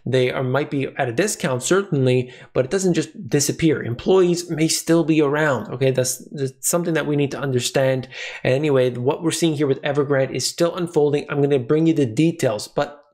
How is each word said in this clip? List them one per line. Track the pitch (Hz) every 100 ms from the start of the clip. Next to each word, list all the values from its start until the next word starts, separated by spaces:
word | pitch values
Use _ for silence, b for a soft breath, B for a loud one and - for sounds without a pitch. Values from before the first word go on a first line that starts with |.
| -
They | 127 123
are, | 139
might | 131 131 151
be | 143 131 -
at | 131
a |
discount, | 117 208 - 165 127
certainly, | - 180 196 147 131 127 127 B B
but | - 131
it |
doesn't | 196 190
just | 160 147 - 143
disappear. | 147 139 131 160 120
Employees | 110 117 - 190 175 175 -
may | 151 160
still | - - 170
be | 156 156
around, | 147 147 156 123 107
okay? | 127 135
That's, | 131 127 - -
that's | 151 135 - -
something | 175 175 160
that | 143
we | 147
need | 143
to | 120
understand. | 139 127 120 - 131 131 120 B B B
And | -
anyway, | 131 151 135 127
what | 123 123 156
we're | 160
seeing | 156 170 143
here | 147
with | 135
Evergrande | 151 143 143 139 131 127
is | -
still | - 170 175
unfolding. | 170 160 147 147 -
I'm | 143
gonna | 139 143
bring | 120 151 165
you |
the | 151 135
details, | 110 160 165 131 104 -
but | - 143 - _